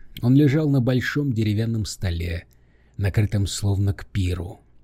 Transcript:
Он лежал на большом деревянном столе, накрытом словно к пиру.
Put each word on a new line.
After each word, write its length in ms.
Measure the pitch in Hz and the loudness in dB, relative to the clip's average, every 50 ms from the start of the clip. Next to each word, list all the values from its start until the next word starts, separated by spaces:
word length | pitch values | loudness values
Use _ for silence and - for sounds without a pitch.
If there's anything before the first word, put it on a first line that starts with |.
| - - - - | -20 -18 -8 -2
Он 120 | - 120 131 | 2 4 6
лежал 360 | 143 151 139 127 160 156 143 | 6 6 6 4 2 2 2
на 100 | 139 135 | 2 2
большом 540 | 117 131 127 127 113 - - 147 147 143 117 | 2 2 0 0 -2 -2 -2 -2 -2 -2 0
деревянном 520 | 107 110 107 104 107 113 113 113 113 104 | 0 0 0 0 0 0 -2 -2 -4 -4
столе, 600 | - - - 101 92 85 85 85 85 87 87 - _ _ _ _ _ _ _ _ _ _ | -6 -6 -6 -4 -4 -4 -4 -4 -6 -6 -8 -10 _ _ _ _ _ _ _ _ _ _
накрытом 520 | - 98 95 - 110 104 - - 101 101 | -4 -2 0 2 2 0 2 0 -2 -2
словно 460 | 90 - - - 98 98 95 101 98 92 | -2 -4 -4 -2 -2 0 0 0 0 -2
к 120 | - - | -4 -8
пиру. 560 | - - 101 92 90 87 87 85 - - - _ _ - - | -8 -4 -2 -2 -2 -2 -4 -8 -12 -14 -18 _ _ -20 -20